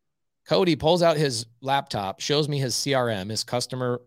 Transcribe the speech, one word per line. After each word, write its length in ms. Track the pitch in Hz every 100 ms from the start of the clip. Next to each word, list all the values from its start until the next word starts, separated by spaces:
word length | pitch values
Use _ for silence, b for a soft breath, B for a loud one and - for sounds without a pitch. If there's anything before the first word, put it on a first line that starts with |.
| _ _ _ _ -
Cody 280 | 165 185 143
pulls 260 | 151 175
out 160 | 170 151
his 300 | 143 113 - _
laptop, 580 | 135 139 139 110 98 -
shows 280 | - 147 147
me 120 | 143
his 160 | 131 -
C 180 | 139
R 160 | 131 120
M, 200 | 104 98
his 140 | 107
customer 580 | - 123 - 127 123 123